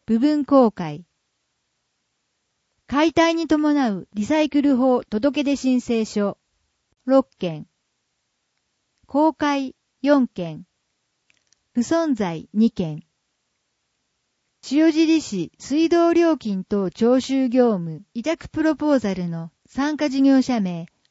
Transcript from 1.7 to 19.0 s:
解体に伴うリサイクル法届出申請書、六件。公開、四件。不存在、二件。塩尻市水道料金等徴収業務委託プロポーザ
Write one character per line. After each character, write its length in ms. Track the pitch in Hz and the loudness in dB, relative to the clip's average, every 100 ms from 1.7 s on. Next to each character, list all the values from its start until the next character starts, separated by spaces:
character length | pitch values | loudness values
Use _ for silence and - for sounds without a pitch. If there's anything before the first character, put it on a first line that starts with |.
| _ _ _ _ _ _ _ _ _ _ _ - | _ _ _ _ _ _ _ _ _ _ _ -6
解 240 | 277 320 | 0 0
体 220 | 330 330 | 2 2
に 120 | 330 320 | 0 0
伴 440 | 311 302 294 254 | 0 2 0 0
う 180 | 190 - | -4 -8
リ 100 | 208 | -8
サ 160 | 208 311 | -2 0
イ 80 | 302 | 0
ク 140 | 294 | 0
ル 140 | 285 254 | 2 2
法 260 | 262 247 | 2 0
届 400 | - 214 269 285 | -2 -2 -2 0
出 120 | 277 285 | -2 -2
申 240 | 254 254 | 0 -2
請 260 | - 233 220 | 0 -2 -2
書、 320 | 214 202 - _ _ _ _ _ _ | -2 -4 -6 _ _ _ _ _ _
六 240 | - 269 262 _ | 0 2 2 _
件。 280 | 180 156 - _ _ _ _ _ _ _ _ _ _ _ _ _ _ | -8 -8 -14 _ _ _ _ _ _ _ _ _ _ _ _ _ _
公 260 | 277 311 | 0 0
開、 420 | - 294 277 269 - _ _ | 0 -2 -2 -6 -12 _ _
四 260 | 269 285 240 | 2 2 2
件。 380 | - 170 156 185 _ _ _ _ _ _ _ _ _ _ | -4 -10 -12 -18 _ _ _ _ _ _ _ _ _ _
不 60 | - | -6
存 340 | 233 330 330 | -2 0 0
在、 340 | 247 190 165 - | -2 -4 -6 -6
二 160 | 208 226 | 0 0
件。 320 | - 165 151 - _ _ _ _ _ _ _ _ _ _ _ _ _ _ _ - | 0 -6 -8 -14 _ _ _ _ _ _ _ _ _ _ _ _ _ _ _ -4
塩 200 | 277 320 | 2 4
尻 300 | 311 320 320 | 4 2 2
市 320 | - 196 151 - | 0 -6 -8 -10
水 300 | - 285 330 | -6 0 2
道 240 | 339 339 | 4 4
料 240 | 339 339 302 | 4 2 0
金 280 | 220 190 | -2 -6
等 260 | 180 202 190 | -4 -4 -4
徴 300 | - 226 254 | 0 2 2
収 280 | 247 269 262 | 0 -2 0
業 300 | 254 247 196 | 2 2 0
務 240 | 165 156 - | -4 -10 -12
委 80 | 240 | -8
託 260 | 262 330 - | -6 -6 -6
プ 140 | - | -2
ロ 120 | 311 | -2
ポ 180 | 294 302 | 0 0
ー 60 | |
ザ 160 | 277 | 0